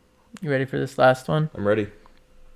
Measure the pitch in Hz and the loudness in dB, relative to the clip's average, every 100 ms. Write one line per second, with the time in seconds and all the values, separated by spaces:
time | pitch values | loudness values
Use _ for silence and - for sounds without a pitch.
0 | _ _ _ - 156 131 135 143 135 - | _ _ _ -12 -4 -2 -2 -4 -4 4
1 | 127 127 - 156 156 - 101 107 104 - | 4 4 0 -2 -2 -2 0 0 -2 -10
2 | - - _ - - | -20 -20 _ -20 -20